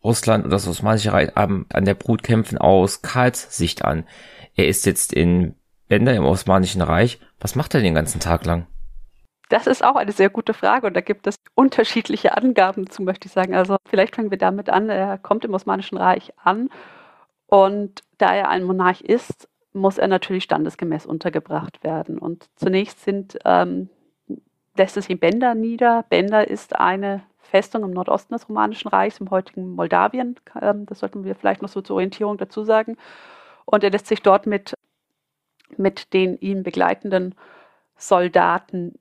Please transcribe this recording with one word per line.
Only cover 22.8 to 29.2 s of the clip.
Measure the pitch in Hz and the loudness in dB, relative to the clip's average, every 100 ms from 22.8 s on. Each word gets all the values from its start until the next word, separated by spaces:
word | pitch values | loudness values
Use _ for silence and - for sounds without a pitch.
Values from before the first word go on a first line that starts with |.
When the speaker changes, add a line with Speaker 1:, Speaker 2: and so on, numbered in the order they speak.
| 208 - | -2 -8
Speaker 2:
sind, | - 196 196 - | -6 -6 -8 -4
ähm, | - 180 180 - 185 _ _ _ - 208 _ _ _ | 2 2 2 -4 -8 _ _ _ -16 -16 _ _ _
lässt | - 190 208 | 0 0 0
es | |
sich | 196 | -6
in | 180 | -2
Bender | 165 220 247 | 0 0 -2
nieder. | 226 226 233 240 233 226 | -2 -4 0 2 2 0
Bender | 175 196 214 - | 0 2 0 0
ist | 208 - - | -4 -6 0
eine | 180 190 202 196 - _ | 0 0 -4 -6 -10 _
Festung | _ 190 190 226 | _ 0 0 -6
im | 202 | -4
Nordosten | 180 180 - _ | -6 -2 -4 _
des | 233 - | -12 -6
Romanischen | 214 214 220 208 | -2 -2 -2 -2
Reichs, | 196 202 - | 0 0 -4